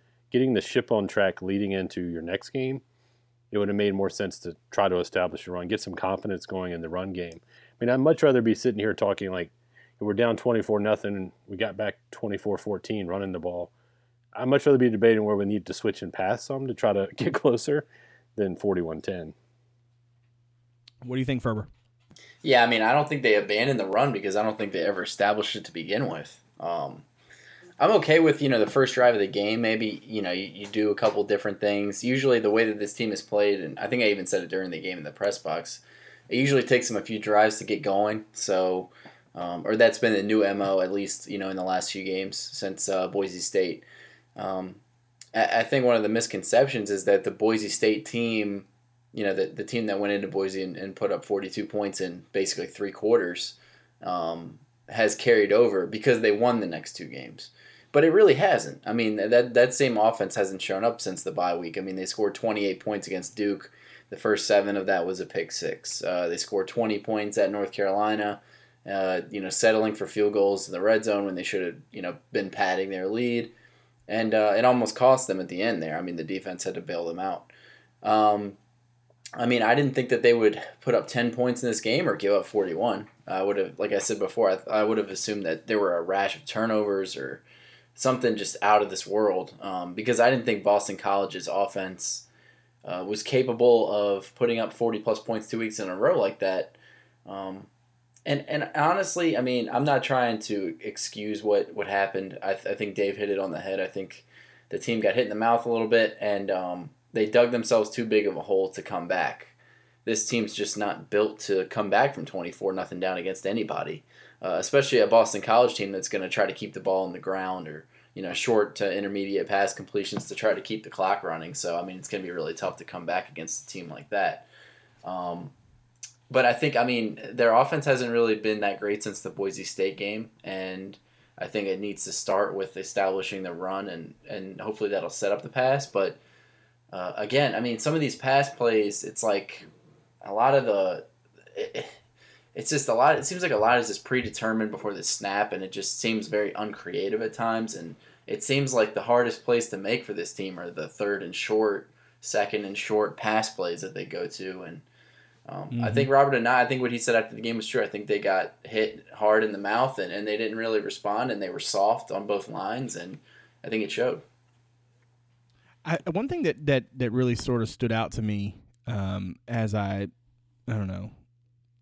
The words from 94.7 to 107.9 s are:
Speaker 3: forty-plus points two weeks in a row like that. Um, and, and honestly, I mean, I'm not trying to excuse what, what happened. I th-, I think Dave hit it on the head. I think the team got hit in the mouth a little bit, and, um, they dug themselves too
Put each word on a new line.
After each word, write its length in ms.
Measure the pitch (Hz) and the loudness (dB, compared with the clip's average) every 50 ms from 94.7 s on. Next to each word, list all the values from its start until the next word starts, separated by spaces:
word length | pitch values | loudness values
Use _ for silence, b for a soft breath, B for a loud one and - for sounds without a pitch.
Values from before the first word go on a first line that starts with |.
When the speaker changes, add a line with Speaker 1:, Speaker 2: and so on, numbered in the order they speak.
Speaker 3:
forty-plus 480 | - - 120 117 110 107 107 117 107 - | -4 -2 -2 -2 -2 -2 -2 -2 -2 -2
points 280 | - - 113 107 104 - | -2 -4 -6 -6 -6 -6
two 100 | - 113 | -6 -4
weeks 220 | 113 107 107 - | -4 -4 -6 -6
in 80 | 104 95 | -6 -6
a 80 | 90 | -2
row 220 | 95 113 143 113 131 | 0 2 2 4 4
like 200 | 104 98 98 - | 2 0 0 -2
that. 380 | 98 95 92 90 82 - b b b b b b b b b b _ | -2 -2 0 -2 -4 -6 b b b b b b b b b b _
Um, 400 | - 98 98 95 95 95 98 101 - _ _ _ _ _ _ _ _ _ _ - | -14 -12 -10 -10 -10 -10 -12 -16 -20 _ _ _ _ _ _ _ _ _ _ -4
and, 200 | - 143 139 - - | -4 -2 -2 -2 -4
and 200 | 151 147 - - - | -4 -4 -4 -4 0
honestly, 640 | 151 147 160 180 196 190 - - 180 170 165 - | 2 2 2 2 2 0 -2 -2 0 0 0 2
I 40 | - | 0
mean, 300 | 127 127 127 123 117 - | 0 0 0 0 -2 -2
I'm 120 | 120 123 143 | 0 0 2
not 180 | 151 139 127 | 2 2 2
trying 380 | - - 135 127 123 117 110 110 | 2 0 0 2 2 0 0 -4
to 360 | - - 107 101 95 85 - - | -4 -4 -4 -4 -4 -6 -8 -8
excuse 640 | - 107 101 - - - - 107 104 107 107 101 | -12 -12 -8 -8 -8 -8 -8 -8 -6 -6 -6 -4
what, 300 | 107 107 104 101 - - - | 0 2 2 2 2 0 -4
what 120 | 104 101 | -6 -4
happened. 520 | 101 101 98 98 98 - 95 95 95 - - | -2 0 0 0 0 -2 -4 -6 -8 -8 -6
I 120 | - 98 98 | -4 -4 -4
th-, 120 | - - | -2 -4
I 80 | 95 101 | -6 -4
think 200 | - 107 101 95 | -4 -4 -4 -2
Dave 220 | 107 101 98 98 | -2 -2 -2 -2
hit 140 | 98 104 101 | -2 -2 -2
it 80 | 101 95 | -2 -2
on 140 | 98 92 | -2 -4
the 80 | 80 87 | -6 -6
head. 200 | 87 98 95 98 | -6 -4 -4 -4
I 60 | 92 | -4
think 380 | - - 101 95 92 - - b b b b b b b b b - | -4 -6 -8 -10 -10 -14 -20 b b b b b b b b b -8
the 120 | - 101 | -8 -6
team 200 | - - 117 110 | -4 -2 -2 0
got 140 | 107 101 98 | 2 2 2
hit 80 | 120 123 | 2 0
in 60 | 104 | 0
the 60 | 104 | 0
mouth 280 | 107 113 117 117 117 - | 0 2 4 4 4 2
a 60 | 120 | 0
little 160 | 117 113 113 110 | 0 0 2 4
bit, 280 | 117 117 110 107 - - | 4 4 4 4 0 -2
and, 300 | - 104 101 98 98 98 | -2 -2 -2 -2 -2 -2
um, 400 | 98 92 92 90 87 90 85 73 - _ _ _ | -2 -2 -2 -4 -6 -8 -10 -14 -18 _ _ _
they 120 | - 113 107 | -2 0 0
dug 260 | 104 110 120 120 120 | 4 6 6 6 6
themselves 380 | 123 117 107 - 117 113 107 | 4 0 0 2 2 2 2
too 160 | 107 | 2